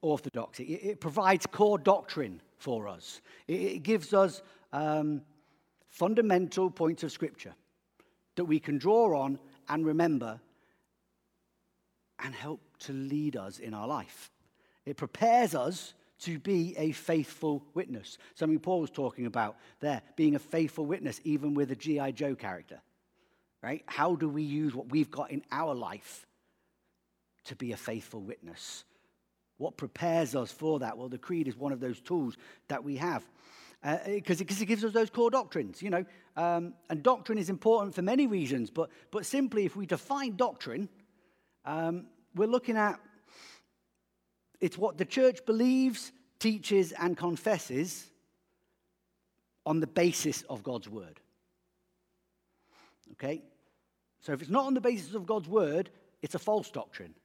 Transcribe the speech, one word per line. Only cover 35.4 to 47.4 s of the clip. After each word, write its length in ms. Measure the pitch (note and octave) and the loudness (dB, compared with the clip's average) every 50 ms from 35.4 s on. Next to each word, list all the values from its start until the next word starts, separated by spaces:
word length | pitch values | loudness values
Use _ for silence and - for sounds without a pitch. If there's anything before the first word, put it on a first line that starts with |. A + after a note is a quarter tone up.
| A3 F3 - E3+ D3+ - - - | 0 0 -4 -4 -4 -4 -6 -8
you 80 | - G3+ | -4 0
know. 160 | F3+ F3 F#3 F#3 - - - _ _ D3+ | 0 0 0 -2 -10 -20 -20 _ _ 0
Um, 360 | E3 F3 E3+ E3+ E3+ F3 - _ _ _ | 2 2 2 2 0 -4 -10 _ _ _
and 120 | E3 D#3 C#3+ | -6 2 4
doctrine 340 | A#3+ B3+ A#3+ G3 - A3+ G#3+ | 4 4 4 0 -4 -2 -2
is 120 | F#3+ D#3+ | 0 -2
important 460 | G3 E3+ - A3 A3+ A#3 G3+ G3+ D#3+ | -4 0 4 4 4 4 4 0 -2
for 60 | - | -2
many 260 | F3+ F#3+ A#3 C4+ D4 B3+ | 0 2 4 4 4 4
reasons, 420 | G#3 F#3+ D#3 B2+ C#3 C3 A#2 G#2 | 2 0 0 0 0 -2 -2 -4
but, 200 | - - E3 - - - - _ | -2 -4 -4 -4 -4 -18 -20 _
but 140 | - G#3+ F#3 | -8 -6 -6
simply 400 | - - C4+ C#4 B3 G#3+ G#3+ G3+ | -2 0 0 0 0 0 0 0
if 100 | F3 - | 0 -2
we 100 | G3 G3+ | -4 -4
define 500 | D#3+ F3+ D#3 - - C#4 C#4 C#4 B3+ G#3 F#3 | -2 -2 -4 -2 -4 -4 -2 -2 -4 0 0
doctrine, 520 | B3 A#3+ - - - - A#2 C#3+ G#3 F#3+ _ _ - _ _ _ _ _ _ _ _ _ _ _ _ | 0 0 0 -6 -10 -8 -6 -6 -6 -8 _ _ -20 _ _ _ _ _ _ _ _ _ _ _ _
um, 420 | C#3 D3 D#3+ E3 E3 E3+ F3 - - _ _ _ _ _ | -8 -4 -2 -2 -2 -2 -4 -6 -12 _ _ _ _ _
we're 120 | E3+ G3+ G#3+ | 0 2 2
looking 300 | A#3 B3 B3 - A#3 A3 | 2 2 2 2 2 4
at, 240 | G#3+ G#3 - - - - _ _ _ _ - - - - - - _ _ _ _ _ _ _ _ _ _ _ _ _ _ _ _ _ _ _ _ | 4 2 2 -2 -10 -20 _ _ _ _ -20 -20 -20 -20 -20 -20 _ _ _ _ _ _ _ _ _ _ _ _ _ _ _ _ _ _ _ _
it's 160 | F#3 F3+ - - | -2 -2 -2 0
what 200 | F#3+ A3 E3+ D3+ | -2 -2 0 -2
the 80 | F#3 | -4
church 400 | - - C4+ C4 B3+ B3 B3+ - | -2 2 4 4 4 4 2 0
believes, 680 | - A3+ A3 A#3+ B3+ B3+ C4 C4 C4 A#3+ - - - - _ _ _ _ _ | 0 2 4 4 4 4 4 4 2 0 -2 -10 -14 -18 _ _ _ _ _
teaches, 540 | - A3+ A3 G#3 D#3 - G#3 G3 F#3 D#3+ E3 | 0 0 0 0 0 2 4 4 4 4 0
and 240 | - E3+ F3+ F3 - | -2 0 0 0 0
confesses 920 | E3+ F3 E3+ D3+ | -2 -2 -2 0